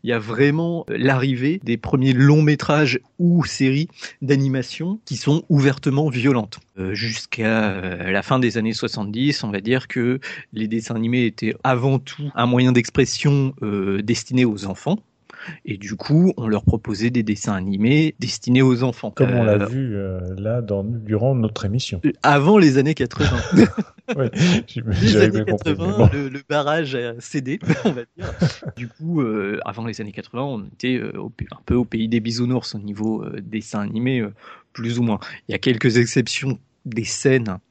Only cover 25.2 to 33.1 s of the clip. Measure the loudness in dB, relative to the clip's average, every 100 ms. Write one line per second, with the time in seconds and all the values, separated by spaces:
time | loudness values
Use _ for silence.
25.2 | 6 4 0 -2 -2 -2 -2 4 4 4
26.2 | -6 -8 -2 -2 0 -2 -2 -4 -6 -8
27.2 | -6 -6 -4 -6 -2 0 0 -4 -10 -12
28.2 | -10 -2 -2 -2 -12 -10 -14 _ -4 0
29.2 | 0 -2 -2 -4 -6 -8 -8 -8 -10 -12
30.2 | -12 -8 -6 -8 -10 -6 -4 -2 -4 -8
31.2 | -12 -10 -14 -14 -2 0 0 -2 0 0
32.2 | -2 -4 -2 -2 -4 -10 -10 -4 -4